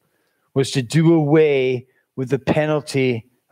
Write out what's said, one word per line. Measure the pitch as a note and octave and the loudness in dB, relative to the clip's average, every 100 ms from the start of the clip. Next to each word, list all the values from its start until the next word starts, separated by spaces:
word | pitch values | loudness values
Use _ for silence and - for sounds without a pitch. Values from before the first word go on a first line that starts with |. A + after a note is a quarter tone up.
| _ _ _ _ _ | _ _ _ _ _
was | C3+ C3 | -4 -2
to | C#3 | -4
do | A#2 D#3 D#3+ | -2 0 4
away | E3 D3 D#3 D#3 C#3 B2+ B2+ - _ _ - | 4 4 4 4 2 0 -4 -8 _ _ -10
with | C3 | -4
the | C3 | -4
penalty | - D3+ D3+ D3+ C#3+ C3+ B2+ A2+ - _ - | -2 -2 0 -2 -2 -2 -2 -2 -8 _ -8